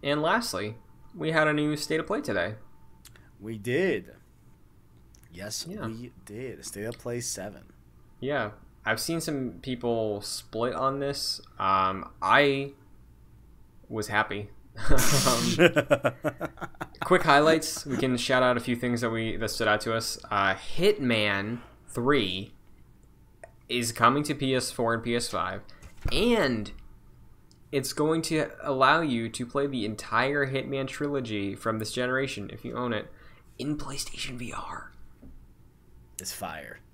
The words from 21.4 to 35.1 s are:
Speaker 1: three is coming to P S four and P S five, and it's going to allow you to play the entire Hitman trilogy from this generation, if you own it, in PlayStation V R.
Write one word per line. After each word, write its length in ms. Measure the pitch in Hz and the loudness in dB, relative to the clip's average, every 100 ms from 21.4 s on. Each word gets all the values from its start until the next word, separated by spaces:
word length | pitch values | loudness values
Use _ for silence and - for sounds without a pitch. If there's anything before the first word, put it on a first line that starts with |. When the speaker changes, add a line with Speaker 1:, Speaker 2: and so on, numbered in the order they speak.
| 101 120 - - - | -2 -8 -12 -20 -10
Speaker 1:
three 640 | - 120 147 101 92 104 - - - - - - - - - - - - | -4 2 2 2 -4 -8 -16 -20 -20 -20 -20 -20 -20 -20 -20 -20 -20 -6
is 200 | 120 117 | -4 -2
coming 300 | 113 117 139 | 2 4 4
to 100 | 147 | -2
P 200 | 135 131 | -2 0
S 160 | 131 123 | 0 -2
four 220 | - 117 | -2 0
and 80 | 113 | 0
P 140 | 117 120 | 0 -2
S 120 | - | -2
five, 340 | 92 87 98 - - - - - | -4 -4 -6 -12 -20 -20 -4 0
and 600 | - 226 233 147 117 104 - - - - - - - - - - | 2 4 4 2 0 -6 -12 -18 -20 -20 -20 -20 -20 -20 -20 -4
it's 200 | 139 - | -4 -4
going 260 | - 151 160 | -2 0 0
to 280 | 160 156 143 - | 0 -2 -2 -6
allow 380 | - 135 131 156 | -4 4 4 4
you 300 | 160 117 113 | 2 -2 -2
to 160 | - 120 | -6 -4
play 200 | 139 143 | -2 -2
the 200 | 131 104 | -2 -4
entire 600 | 110 - 113 131 147 135 | -6 -4 0 0 0 -2
Hitman 400 | 135 131 139 139 | -2 -4 -6 -6
trilogy 680 | - 147 139 120 104 98 | -6 -4 -4 -4 -4 -4
from 240 | 101 117 110 | -4 -4 -4
this 120 | 107 | -4
generation, 580 | - 123 131 135 - 101 | -4 -2 0 -2 -6 -10
if 100 | 113 | -12
you 140 | 123 117 | -10 -6
own 160 | 123 | -4
it, 180 | 107 - - - - - - | -4 -6 -16 -20 -20 -20 -10
in 200 | 131 147 | -6 -4
PlayStation 580 | 131 135 - - - 123 | -6 -6 -8 -8 -8 -8
V 160 | 120 | -8
R. 400 | - - - - - - | -8 -10 -10 -14 -18 -20